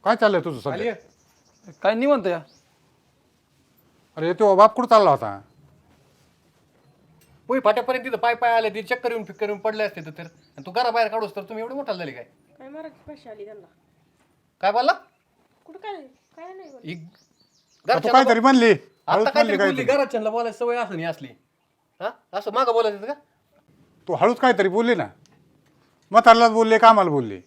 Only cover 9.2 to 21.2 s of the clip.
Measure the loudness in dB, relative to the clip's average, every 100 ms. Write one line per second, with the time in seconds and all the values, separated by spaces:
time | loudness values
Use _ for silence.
9.2 | -10 -8 -8 -4 -6 -4 -6 -6 -16 -18
10.2 | -20 _ _ -20 -8 -4 -2 0 -2 -4
11.2 | -8 -10 -14 -12 -12 -10 -10 -8 -10 -12
12.2 | -20 _ _ _ -20 -18 -20 _ -20 -20
13.2 | -20 -20 -20 -20 -20 _ _ _ _ _
14.2 | _ _ _ _ 0 2 0 0 -6 _
15.2 | _ _ _ _ _ -18 -14 -14 -16 _
16.2 | _ -20 -20 -20 -20 -20 -16 -16 -16 _
17.2 | _ _ _ _ _ _ -2 -2 4 4
18.2 | 4 4 4 6 6 4 -2 _ -2 0
19.2 | 2 2 2 2 0 0 -2 0 -2 -4
20.2 | -4 -4 -6 -6 -4 -4 -6 -6 -8 -8